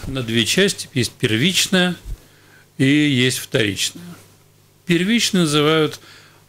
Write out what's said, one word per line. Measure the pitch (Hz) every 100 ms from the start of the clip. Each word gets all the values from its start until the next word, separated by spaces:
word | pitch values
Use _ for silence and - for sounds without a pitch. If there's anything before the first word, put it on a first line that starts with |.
| -
на | 135
две | 117 117
части. | 107 - 196 - - 131
Есть | 113
первичная | - 123 110 165 175 - 185 180 175 - - - _ _ - _ -
и | 135
есть | 147 147 131 127 127
вторичная. | - 135 104 98 - - 175 - - _ _ _ _ _ -
Первичную | 170 185 233 - 185 165
называют | 147 147 160 151 - - - - -